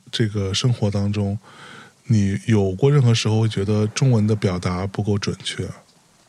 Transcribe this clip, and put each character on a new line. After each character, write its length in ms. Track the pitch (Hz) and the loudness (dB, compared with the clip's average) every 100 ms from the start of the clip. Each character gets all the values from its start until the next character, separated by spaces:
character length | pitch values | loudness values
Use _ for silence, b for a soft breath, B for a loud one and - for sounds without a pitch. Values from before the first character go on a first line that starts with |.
| - | -4
这 160 | - 110 | -4 -2
个 240 | 104 95 | -2 -4
生 180 | 98 127 | -2 0
活 200 | 117 104 | 0 0
当 200 | 101 101 | 0 -2
中， 280 | 101 98 104 - B B B B B - | -2 -2 -4 -10 B B B B B 0
你 300 | 110 98 98 113 | 2 2 0 0
有 240 | 110 95 | 2 2
过 200 | 92 139 | 2 2
任 100 | 147 | 4
何 120 | 120 | 4
时 120 | 113 113 | 2 2
候 140 | 110 | 2
会 80 | 110 | 0
觉 160 | 101 | 0
得 220 | 98 107 107 | 0 0 0
中 240 | - 135 | 0 2
文 160 | 117 107 | 4 2
的 100 | 104 | 0
表 220 | 101 90 | 0 -2
达 280 | 92 90 95 | -2 -4 -4
不 160 | 101 | -4
够 140 | 104 101 | -2 -2
准 180 | - - | -4 -8
确， 240 | - - 92 - - _ _ _ | -8 -8 -8 -12 -20 _ _ _